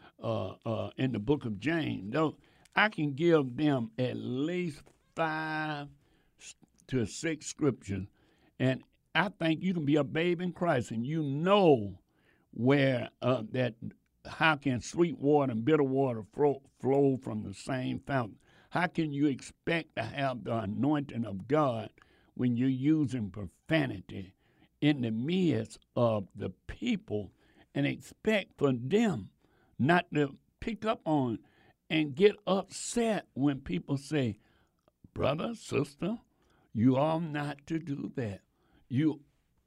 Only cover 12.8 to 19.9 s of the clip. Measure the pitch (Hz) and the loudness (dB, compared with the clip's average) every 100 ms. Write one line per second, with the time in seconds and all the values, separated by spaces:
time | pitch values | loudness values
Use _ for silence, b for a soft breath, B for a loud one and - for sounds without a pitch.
12.8 | 135 123 113 - 123 127 110 123 123 110 | 4 2 -4 -4 0 0 -2 -2 -4 -4
13.8 | 107 - _ _ - - 160 151 143 123 | -12 -14 _ _ -12 2 4 4 0 -2
14.8 | - - 175 139 139 147 135 113 117 156 | -2 0 0 0 2 4 4 0 2 4
15.8 | 139 135 135 113 95 - 147 135 - _ | 4 2 0 -2 -6 0 0 0 -6 _
16.8 | 123 139 139 131 120 110 98 98 - 131 | 0 4 4 2 -2 -6 -6 -10 -6 -4
17.8 | 127 123 - 135 123 - b b b 156 | -4 -6 -2 -2 -2 -8 b b b -4
18.8 | 175 - 160 143 147 131 - - - 170 | -2 -2 -2 2 2 0 -6 -10 -4 -2
19.8 | 151 | -4